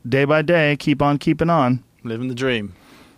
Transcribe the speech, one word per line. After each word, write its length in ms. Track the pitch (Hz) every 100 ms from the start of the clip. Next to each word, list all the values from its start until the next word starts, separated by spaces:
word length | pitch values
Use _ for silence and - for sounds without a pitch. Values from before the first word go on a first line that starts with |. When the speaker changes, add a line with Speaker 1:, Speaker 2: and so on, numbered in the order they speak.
| 123
Speaker 1:
day 180 | 135 143
by 160 | 156
day, 340 | 151 175 147 143
keep 240 | - 135
on 160 | 143 143
keeping 300 | - 147 170
on. 340 | 165 123 127 - _
Speaker 2:
Living 240 | 117 113 127
the 80 | 120
dream. 380 | 131 117 101 90 _ - -